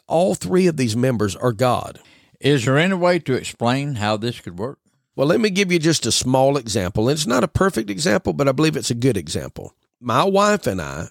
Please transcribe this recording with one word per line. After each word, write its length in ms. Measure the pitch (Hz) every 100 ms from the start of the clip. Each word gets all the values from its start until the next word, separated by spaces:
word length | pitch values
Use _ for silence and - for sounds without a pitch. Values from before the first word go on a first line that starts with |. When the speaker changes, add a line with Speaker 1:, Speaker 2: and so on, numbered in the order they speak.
| -
Speaker 1:
all 260 | 160 190
three 340 | 185 180 185 185
of 100 | 151
these 180 | 123 113
members 400 | 131 113 104 90
are 180 | 123
God. 460 | 107 123 107 - - - _ _ _
Speaker 2:
Is 260 | 135 143 113
there 140 | 135
any 160 | 180 190
way 240 | 180 175
to 140 | -
explain 600 | 123 92 - 117 131 143 120
how 220 | 104 107
this 220 | 117 120
could 180 | - 87
work? 220 | 120 - _ _ _ -
Speaker 1:
Well, 120 | 139
let 140 | -
me 80 | 220
give 220 | 185 196
you 40 | 175
just 280 | 156 156 117
a 60 |
small 440 | - 123 131 135 151
example. 540 | 110 101 90 107 117
And 80 | 151
it's 100 | 156
not 160 | 254
a 60 | 202
perfect 400 | - 190 220 208
example, 420 | 190 160 196 196
but 160 | 151 139
I 60 |
believe 240 | 131 156 147
it's 120 | 110
a 60 | 120
good 220 | 131 101
example. 580 | 76 82 65 - 50 - _ _
My 240 | 120 120
wife 420 | 190 196 208 208 127
and 160 | 95
I 280 | 71 71 -